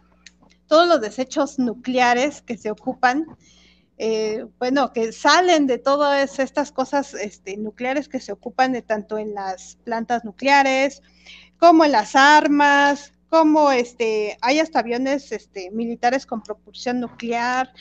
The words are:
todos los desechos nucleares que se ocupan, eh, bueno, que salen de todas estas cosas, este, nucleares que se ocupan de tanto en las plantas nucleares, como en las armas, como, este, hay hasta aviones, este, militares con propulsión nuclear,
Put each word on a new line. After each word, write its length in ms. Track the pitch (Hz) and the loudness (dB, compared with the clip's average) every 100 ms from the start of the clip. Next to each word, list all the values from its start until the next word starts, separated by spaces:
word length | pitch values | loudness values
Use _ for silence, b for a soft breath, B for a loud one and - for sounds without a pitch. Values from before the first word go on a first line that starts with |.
| _ _ _ _ _ _ _ | _ _ _ _ _ _ _
todos 180 | 311 349 | 2 4
los 140 | 311 | 2
desechos 580 | 214 208 254 311 269 - | 0 -8 -6 -4 -4 -2
nucleares 840 | 247 226 - 254 247 240 285 285 | -4 -4 -4 0 2 2 -2 -6
que 140 | - 233 | -12 -10
se 140 | 214 | -10
ocupan, 560 | 208 254 254 247 269 330 - b b b b b - | -8 -10 -2 -2 -2 -6 -14 b b b b b -10
eh, 480 | 220 220 220 220 233 _ | -6 -4 -4 -8 -12 _
bueno, 340 | 247 277 254 | -4 -2 -2
que 200 | 240 226 | -4 -6
salen 560 | 220 294 320 359 320 269 | -2 2 2 4 2 0
de 100 | 240 | -2
todas 640 | 269 285 285 277 277 - | -2 0 0 0 -2 -4
estas 320 | 262 - 285 | -6 -6 -6
cosas, 420 | - 262 285 269 | -6 -4 -4 -6
este, 420 | - 202 - - 202 | -10 -12 -12 -14 -12
nucleares 520 | 214 208 247 277 269 | -12 -8 -6 -6 -6
que 100 | 262 | -10
se 140 | - | -10
ocupan 400 | 202 247 - 262 | -12 -8 -2 -2
de 100 | 240 | -2
tanto 340 | - 214 202 214 | -4 -6 -6 -8
en 160 | 214 | -8
las 420 | 202 190 185 - - | -8 -10 -10 -16 -18
plantas 400 | - 226 226 240 | -8 -8 -4 -6
nucleares, 760 | 226 - 269 277 269 262 277 - B B B B B _ | -6 -6 2 4 4 2 -2 -4 B B B B B _
como 260 | 339 330 | 6 6
en 80 | 302 | 6
las 240 | 233 208 285 | 2 2 4
armas, 960 | 277 302 302 285 285 285 285 277 - _ _ | 6 6 4 2 4 4 2 0 -6 _ _
como, 420 | 320 311 302 285 | 2 4 4 4
este, 680 | 254 240 - 226 214 208 - | 2 -2 -4 -2 -2 -4 -4
hay 180 | 240 302 | -2 0
hasta 220 | 320 294 | 0 -2
aviones, 500 | 233 240 262 277 - | -2 -4 -2 -4 -6
este, 400 | 214 - 196 185 | -12 -12 -16 -12
militares 560 | 220 233 233 240 269 - | -8 -8 -4 -2 -2 -4
con 160 | 226 | -10
propulsión 560 | - 208 _ - 247 247 | -10 -14 _ -12 -6 -6
nuclear, 720 | 240 - 233 233 240 254 262 B | -8 -10 -6 -4 -2 -4 -6 B